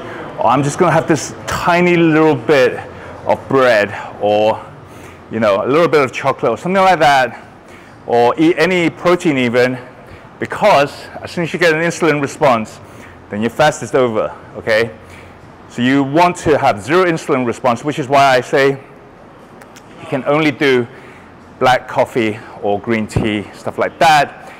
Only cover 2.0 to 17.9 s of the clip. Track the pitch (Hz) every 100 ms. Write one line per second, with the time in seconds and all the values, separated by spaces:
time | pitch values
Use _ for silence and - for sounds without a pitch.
2 | 165 156 156 135 120 143 123 - - -
3 | - - - 107 - 135 127 107 101 101
4 | - - 104 104 107 104 - - - -
5 | - - - 110 110 98 95 151 165 151
6 | 127 - 135 123 131 113 175 190 190 170
7 | 151 139 123 - - - - - - -
8 | - 120 120 - 160 160 170 180 160 -
9 | 175 175 175 135 123 120 127 127 - -
10 | - - - - 113 - 208 143 143 -
11 | - - 107 - 160 151 175 156 170 -
12 | 165 147 135 - 147 117 107 - - -
13 | - - - 104 113 - 156 - 117 139
14 | 123 110 73 - - 110 113 107 117 -
15 | - - - - - - - - 123 139
16 | 135 151 175 170 170 139 131 104 104 175
17 | 180 160 - 131 123 107 127 117 151